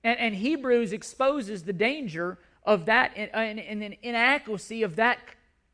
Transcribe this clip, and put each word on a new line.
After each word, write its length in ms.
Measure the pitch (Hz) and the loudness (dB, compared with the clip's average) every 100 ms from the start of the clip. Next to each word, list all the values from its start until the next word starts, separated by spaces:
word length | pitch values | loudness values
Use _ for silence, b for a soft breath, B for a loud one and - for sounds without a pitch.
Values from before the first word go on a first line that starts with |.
And, 120 | 226 233 | 0 0
and 140 | 233 196 | 0 0
Hebrews 560 | 233 311 262 240 226 | 0 0 4 2 2
exposes 720 | 202 - - 262 285 202 208 | -4 -10 0 0 2 -4 -8
the 80 | 165 | -6
danger 640 | 180 226 302 240 156 175 185 b b | 0 0 0 -6 -4 -6 -6 b b
of 240 | - 208 160 | 2 2 4
that, 260 | 226 - - | 2 2 -2
and, 140 | 208 | -6
and, 240 | 214 226 214 | -2 -4 -4
and 240 | 180 208 | -8 -8
an 140 | 208 - | -8 -10
inadequacy 840 | 240 233 240 285 - 208 - 226 | -6 2 4 2 0 -8 -6 -2
of 100 | 214 | -2
that 240 | 160 233 - - - _ _ _ | 2 2 2 -6 -20 _ _ _